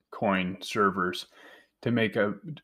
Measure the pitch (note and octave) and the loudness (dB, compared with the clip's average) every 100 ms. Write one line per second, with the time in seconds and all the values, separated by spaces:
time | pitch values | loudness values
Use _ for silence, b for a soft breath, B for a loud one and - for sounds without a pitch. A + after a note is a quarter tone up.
0 | _ - G#2+ F#2+ F2+ F#2+ - A2+ G2 F#2+ | _ -4 0 2 0 -6 -6 2 2 4
1 | F2+ F2 - B B B B _ A#2+ A#2+ | -2 -2 -10 B B B B _ 0 2
2 | A2 A2+ G#2 F#2+ E3 D3 | 2 2 0 -2 -12 -16